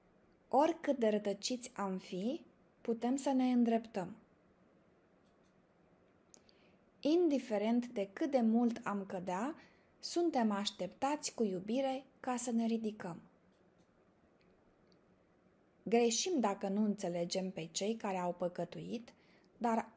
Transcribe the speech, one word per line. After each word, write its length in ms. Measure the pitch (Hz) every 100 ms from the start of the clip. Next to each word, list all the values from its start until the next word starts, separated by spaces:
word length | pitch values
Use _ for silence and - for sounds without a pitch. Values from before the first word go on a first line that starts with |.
| _ _ _ _ _
Oricât 500 | 240 320 339 - 269
de 120 | 220
rătăciți 600 | 208 208 202 - 247 - -
am 220 | 202 190
fi, 440 | - 180 208 320 - _ _ _
putem 340 | - 233 240 269
să 140 | 277
ne 220 | 262 254
îndreptăm. 640 | 247 226 226 226 202 175 - - _ _ _ _ _ _ _ _ _ _ _ _ _ _ _ _ _ _ _ _ - _ _ _ _ _ _
Indiferent 880 | 269 330 349 277 233 208 208 240 240
de 220 | - 196
cât 180 | - 320
de 100 | 277
mult 400 | 226 226 240 233
am 220 | - 202 190
cădea, 500 | 190 185 180 247 339 - _ _ _
suntem 520 | - 330 349 277 226
așteptați 800 | 202 208 - 180 - 269 294 -
cu 100 | -
iubire 600 | 220 185 196 240 269 262 - _
ca 160 | - 247
să 160 | 240
ne 140 | 226 226
ridicăm. 560 | 226 220 214 185 - - _ _ _ _ _ _ _ _ _ _ _ _ _ _ _ _ _ _ _ _ _ _ _ _ _
Greșim 560 | - 226 233 226 381 339
dacă 280 | 220 196 196
nu 160 | 202
înțelegem 680 | 214 202 180 175 175 185 185
pe 180 | 185 165
cei 240 | - 196 226
care 220 | 214 190
au 160 | 180
păcătuit, 800 | 175 180 175 170 165 165 226 226 - _ - _ -
dar 320 | 233 226 -